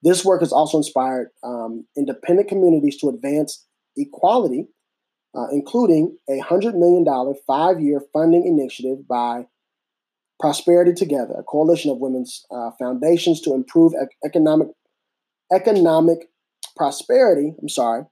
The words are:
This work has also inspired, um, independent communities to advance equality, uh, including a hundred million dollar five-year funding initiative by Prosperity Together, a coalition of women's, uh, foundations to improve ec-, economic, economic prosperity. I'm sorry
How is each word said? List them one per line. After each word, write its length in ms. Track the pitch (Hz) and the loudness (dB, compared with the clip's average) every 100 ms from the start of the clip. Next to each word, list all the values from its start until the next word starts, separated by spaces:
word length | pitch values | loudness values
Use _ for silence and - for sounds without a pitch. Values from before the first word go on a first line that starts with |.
This 220 | 156 180 185 | 2 2 2
work 160 | 185 | 0
has 100 | 165 | 2
also 260 | - 151 160 | 0 2 0
inspired, 520 | 143 - 131 131 120 _ | -2 -2 -2 -4 -8 _
um, 420 | 123 120 113 117 - - | -12 -10 -10 -12 -14 -8
independent 520 | 139 - - 175 202 | -6 -6 0 0 0
communities 500 | 196 185 160 147 139 | 2 2 4 0 -2
to 120 | 147 | -4
advance 560 | 123 131 147 151 - _ _ _ - | -4 -4 -2 -4 -8 _ _ _ -10
equality, 720 | 139 - 175 233 196 127 - _ _ _ _ _ _ - | -8 -2 0 2 0 -4 -8 _ _ _ _ _ _ -12
uh, 120 | 120 | -6
including 680 | 143 139 233 240 160 160 - - | -6 -4 -2 2 2 0 -4 -8
a 100 | 135 | -6
hundred 360 | - 175 208 202 | -2 -2 -2 2
million 280 | 175 180 | 4 4
dollar 300 | 160 135 127 139 _ | 2 0 -4 -6 _
five-year 540 | 139 160 180 151 143 139 | -2 0 0 0 -2 -4
funding 340 | 151 165 170 180 | -2 2 2 2
initiative 600 | 160 131 - 127 135 139 | 0 -2 -6 -8 -8 -6
by 400 | 123 120 120 120 _ _ _ _ _ _ _ _ _ | -4 -4 -6 -12 _ _ _ _ _ _ _ _ _
Prosperity 540 | 156 147 - 175 175 | -4 -2 2 4 4
Together, 420 | 175 180 143 120 - | 2 -2 -4 -6 -10
a 60 | |
coalition 480 | - 147 160 165 147 | -6 -2 2 2 0
of 80 | 131 | -4
women's, 440 | 135 127 123 - _ | -4 -6 -8 -12 _
uh, 220 | 120 117 117 | -12 -12 -8
foundations 600 | 123 127 156 170 170 160 | -8 -4 2 2 2 -2
to 120 | - | 0
improve 400 | 131 127 - 165 | -4 -2 4 4
ec-, 240 | 151 135 _ 151 | 4 -8 _ -4
economic, 440 | 170 156 156 156 - _ _ _ _ _ _ _ | 0 2 2 0 -6 _ _ _ _ _ _ _
economic 760 | 185 185 208 170 160 165 165 - _ _ _ - _ | 0 2 2 4 4 2 0 -4 _ _ _ -20 _
prosperity. 800 | 151 - - 247 254 165 147 165 | -6 -6 0 2 4 2 0 -6
I'm 80 | 151 | -10
sorry 360 | - 120 117 151 | -4 -2 -2 -6